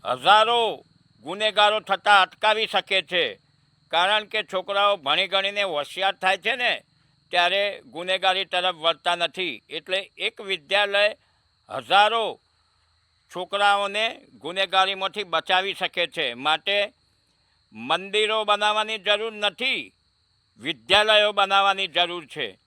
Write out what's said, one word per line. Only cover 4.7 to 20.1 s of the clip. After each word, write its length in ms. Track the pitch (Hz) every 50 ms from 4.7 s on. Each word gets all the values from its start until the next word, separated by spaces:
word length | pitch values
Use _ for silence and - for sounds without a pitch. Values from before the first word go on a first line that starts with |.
| 202 202 202 202 202
ભણી 300 | 190 143 135 151 170 190
ગણીને 360 | 185 190 196 196 196 202 202 202
હોશિયાર 500 | 196 165 147 143 - - 180 190 196 202
થાય 240 | _ - 185 196
છે 180 | 196 - 214 247
ને, 260 | 247 247 226 170 107 _ _ _ _ _ _ _ _ _ _
ત્યારે 520 | - 175 175 175 185 196 202 202 196 - -
ગુનેગારી 600 | 262 - 156 175 185 185 190 180 190 185 190 190
તરફ 300 | _ - 180 180 185 180
વળતા 400 | 160 156 165 165 139 _ 180 175
નથી. 460 | 175 170 160 _ 185 185 170 123 104 _ _
એટલે 400 | - 165 _ - 185 190 190 - _
એક 240 | - 180 214 _ -
વિદ્યાલય 760 | 220 196 190 170 147 _ 180 202 208 202 202 202 208 208 208 _ _ _ _ _ _ _ _ _ _ _ -
હજારો 600 | 131 127 110 170 196 208 214 226 233 220 185 135 - _ _ _ _ _ _ _ _ _ _ _ _ _ _ _ _ _ _ -
છોકરાઓને 840 | 175 185 180 196 202 202 202 202 202 202 196 196 208 220 226 - - - _ 127
ગુનેગારીમાંથી 880 | 113 - 151 180 190 196 185 175 190 190 190 196 190 190 190 - 208 202
બચાવી 500 | 175 165 160 156 - 185 185 190 196 175
શકે 340 | - 185 165 - 185 175
છે. 260 | 165 - 170 151 127 120
માટે 600 | 120 135 151 156 160 _ 202 196 202 202 208 _ _ _ _ _ _ _ _ _ _ _ _ _ _ _ _ _
મંદિરો 720 | 110 113 131 156 175 190 196 196 214 214 208 220 220 214
બનાવવાની 520 | 208 208 202 208 208 214 214 214 214 220
જરૂર 360 | 214 180 202 208 208 220 226 220
નથી, 580 | 208 208 202 175 - 254 269 254 190 120 95 _ _ _ _